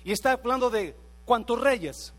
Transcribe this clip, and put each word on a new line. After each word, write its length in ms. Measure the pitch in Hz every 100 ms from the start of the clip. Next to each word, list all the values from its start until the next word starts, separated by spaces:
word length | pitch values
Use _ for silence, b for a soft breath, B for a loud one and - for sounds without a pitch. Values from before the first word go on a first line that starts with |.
| 180
Y 80 |
está 180 | 202 269
hablando 380 | 254 240 262 247
de 260 | 220 175 - - - -
cuántos 340 | 240 226 233
reyes. 540 | 277 247 156 - -